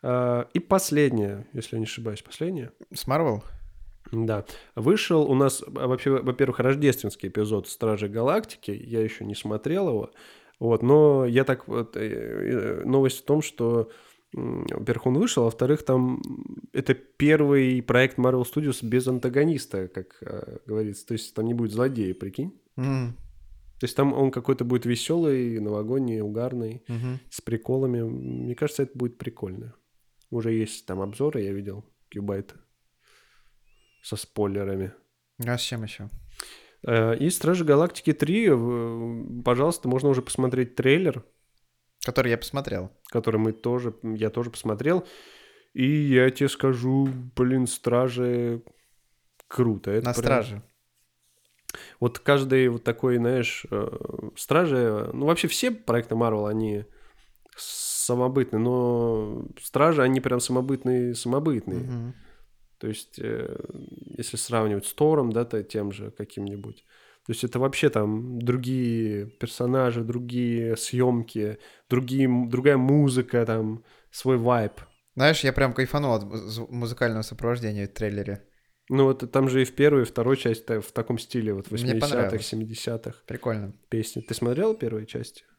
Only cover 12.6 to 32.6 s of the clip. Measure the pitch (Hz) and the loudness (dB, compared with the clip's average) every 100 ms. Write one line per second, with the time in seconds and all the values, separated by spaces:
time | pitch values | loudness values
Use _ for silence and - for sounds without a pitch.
12.6 | 107 - - 135 135 - - 147 151 - | -2 -4 2 4 4 0 0 0 0 -2
13.6 | 117 117 113 - - _ _ - 123 - | 2 2 0 -6 -20 _ _ -8 -6 -6
14.6 | - - 107 117 127 131 233 - 113 113 | -6 -6 -2 0 2 2 2 2 2 2
15.6 | 127 151 - 127 127 127 - - - - | 2 2 2 2 2 -2 -6 -10 -12 -14
16.6 | - - 135 131 - _ 147 156 143 139 | -8 -6 0 -2 -2 _ 4 6 6 6
17.6 | 131 127 123 123 131 - 127 127 120 - | 4 2 2 4 4 4 2 2 0 -2
18.6 | 147 127 117 123 127 127 127 127 156 147 | -2 -2 0 0 2 -2 0 2 2 0
19.6 | - 98 90 - 92 _ - - - - | -4 -6 -6 -8 -12 _ -12 -12 -12 -14
20.6 | - 107 107 101 - 113 - - 113 120 | -6 -4 -2 -6 -6 -6 -6 -4 -2 0
21.6 | 113 107 127 127 98 92 98 98 165 - | 0 2 0 0 -2 -2 -8 -6 -8 -10
22.6 | _ - 131 135 120 120 - - - - | _ -6 -2 -2 -4 -8 -16 -20 -20 -20
23.6 | - - 123 - 139 135 135 131 120 131 | -20 -8 -4 2 2 4 2 2 0 0
24.6 | 120 123 120 120 - 170 160 135 120 113 | 2 0 0 -2 0 2 2 2 0 -2
25.6 | 104 104 107 131 127 113 104 107 123 123 | -2 -2 -2 -2 0 -2 -2 -2 -4 -4
26.6 | 113 120 - 117 123 127 - - - 117 | -6 -8 -8 -6 -6 -8 -10 -12 -4 -4
27.6 | 117 131 131 120 113 123 127 123 123 123 | -2 0 0 0 -2 -6 -8 -6 -6 -2
28.6 | 147 - 131 120 120 120 - - 98 95 | -4 -2 -4 -2 -4 -4 -12 -8 -10 -10
29.6 | 117 - _ _ _ _ _ 120 113 113 | -14 -18 _ _ _ _ _ -4 0 0
30.6 | 107 - - 92 98 104 147 139 98 98 | -2 -6 -8 -6 -6 -2 -2 -2 -4 -6
31.6 | 101 101 - _ _ 104 101 98 98 - | -8 -12 -16 _ _ -8 -4 -6 -6 -16